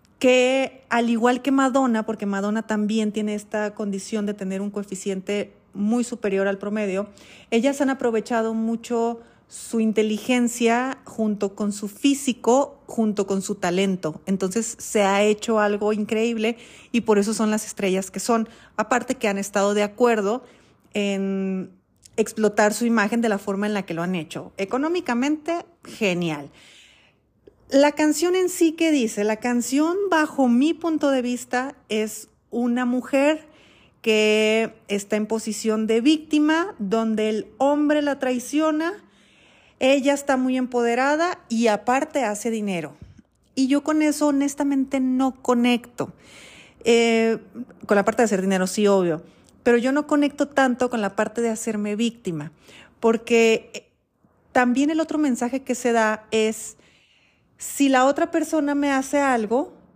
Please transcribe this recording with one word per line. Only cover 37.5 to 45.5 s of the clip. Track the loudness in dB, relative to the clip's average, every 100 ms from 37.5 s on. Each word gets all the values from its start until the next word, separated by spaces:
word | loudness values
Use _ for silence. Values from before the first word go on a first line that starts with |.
| 0
hombre | 2 2 2 2
la | 0 -2
traiciona, | -2 -2 -2 0 0 0 -2 -6 -14 _ _ _ _ _ _ -2
ella | 2 4 2
está | 0 0 0
muy | 2 0
empoderada | -2 0 0 2 0 0 0 -4 -6
y | 0 2
aparte | 2 0 0 0 -2
hace | -2 -2 -4
dinero. | -4 -4 -4 -6 -12 -20 -20 _ _ _
Y | -2 2
yo | 2
con | 2 2
eso | 2 2 2
honestamente | 2 0 0 0 0 0 0
no | 0 0 0 -2
conecto. | 0